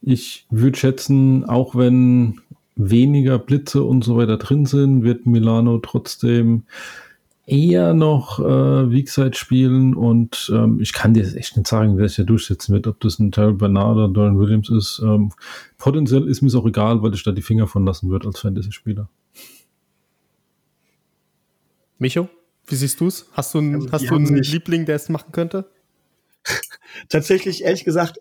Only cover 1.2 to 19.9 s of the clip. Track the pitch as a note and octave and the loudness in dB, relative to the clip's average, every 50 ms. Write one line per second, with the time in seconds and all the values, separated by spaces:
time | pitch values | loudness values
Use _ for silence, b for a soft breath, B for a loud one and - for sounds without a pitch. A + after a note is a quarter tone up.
1.2 | C3+ C3+ C3 C3 - - A#2+ B2 B2+ - - B2 B2+ B2 B2+ B2+ B2+ B2 B2 B2 | 4 4 4 2 0 0 0 0 0 0 0 0 2 4 4 4 4 4 4 4
2.2 | A#2+ A2+ A2 - _ _ - _ _ _ _ - G#2+ F#2+ G#2+ A#2 B2+ C#3 D3 C#3+ | 2 0 -2 -6 _ _ -20 _ _ _ _ -4 -2 2 4 4 4 4 4 2
3.2 | C3+ C3 C3 A#2+ - - C#3+ C#3+ C#3+ - - C#3 C#3 A#2+ B2+ C3 A#2 A2+ A#2+ A#2 | 2 2 0 -2 0 0 -2 -2 -2 -2 -2 -2 0 2 0 0 2 2 0 0
4.2 | A#2+ A2 A2 G#2+ - - C#3 D3 D3 C3 C#3 C#3+ C#3 C#3 C3+ C3 A2 A#2 A#2+ A#2 | 2 2 0 -2 -2 -2 0 0 0 0 2 2 2 4 2 2 2 2 0 0
5.2 | - A#2+ A#2+ A#2 A2 A2+ A2+ A2+ A#2 A#2+ A#2 A#2 A2+ - - B2 - - - - | 0 2 2 2 4 2 2 2 2 2 0 0 -4 -4 -8 -8 -8 -8 -12 -4
6.2 | - A#2+ A#2+ A#2+ A#2 A2+ A#2 A2+ - B B B B B B B B B B B | -2 0 2 2 2 2 0 0 -2 B B B B B B B B B B B
7.2 | B _ _ _ _ - C3+ C#3 D3+ E3+ F3 F3 F3+ E3+ E3 D#3+ D#3+ D#3 D3+ C#3 | B _ _ _ _ -2 0 2 2 2 2 2 2 2 2 2 2 2 2 0
8.2 | A#2 - - - - - C3 C3 C3+ C3+ C#3 C3+ C3+ B2 A#2 C3+ C#3 - - - | -2 -4 -8 -4 -2 0 2 2 2 2 2 2 2 2 2 0 0 -2 -2 -2
9.2 | C#3 C3 A#2+ - - - B2+ B2+ C3 C3 B2+ C3 C3 C3 B2+ - A#2 A#2 A2+ A#2 | -2 -2 -2 -6 -4 0 2 2 2 4 4 4 4 2 2 2 2 2 4 2
10.2 | A#2 A2+ - - - - A2 A2+ A2+ A2+ A2+ A2 G#2+ - - - - G#2+ A2+ A2+ | 2 0 -4 -12 -6 -2 0 2 2 2 2 0 -2 -4 -6 -2 2 4 4 4
11.2 | G#2 F#2+ - - - - - A2+ G2+ - - A2 A2 G#2+ G2+ F#2 G#2 G#2 - - | 2 0 -6 -8 -10 -4 -4 -4 -2 0 0 0 2 2 2 2 2 0 0 -2
12.2 | G2+ F#2 A2+ G#2+ - - G2 - - - G2 F#2+ - A2+ G2+ _ - A2 G2 - | 0 0 0 0 0 -4 -8 -8 -2 0 0 0 0 -2 -6 _ -4 -4 -2 0
13.2 | A2 G2+ F#2 - G#2 G#2+ G#2+ F#2+ G#2 G2+ G2 G2 G2 A2 A2+ A2 G#2+ G2+ F#2 G2+ | -2 0 0 2 2 2 2 2 0 0 2 2 2 2 2 2 2 2 2 2
14.2 | G#2 G#2 G2+ F#2+ G2+ G2+ A2 G#2+ G#2 - A#2+ A2 G2+ - - - A2+ A2 G#2+ G#2 | 2 2 4 2 2 2 2 0 0 0 0 -2 -2 -2 -8 -4 0 0 2 2
15.2 | G#2 G2+ - B B B B B B B B _ - C#3 C#3 D#3 D3+ A#2+ B2+ C3+ | 0 -2 -4 B B B B B B B B _ -2 -2 0 0 0 2 2 0
16.2 | D3+ C#3 - - - C#3 A#2 B2+ A2 A#2 G#2 - G#2 A2 A#2 A2+ G#2 A2 G2+ G2+ | 0 0 -2 0 0 2 2 2 0 0 0 0 0 0 0 0 0 -2 -4 -4
17.2 | - - G2 G#2 - - A2 A2 A2 G2+ - G2+ G2 F#2+ F#2 - - F#2 F#2 F#2 | -4 -4 -4 -4 -4 -2 0 0 0 0 0 -2 0 0 -2 -4 -4 -4 -4 -4
18.2 | - G#2 G2 - - G#2 G2 - F#2 G2+ G2+ - _ A2+ G#2 G2+ G#2 G2+ _ _ | -4 -6 -10 -6 -6 -6 -6 -4 -8 -8 -12 -12 _ -8 -8 -8 -8 -12 _ _
19.2 | _ _ B B B B B B B B _ _ _ _ | _ _ B B B B B B B B _ _ _ _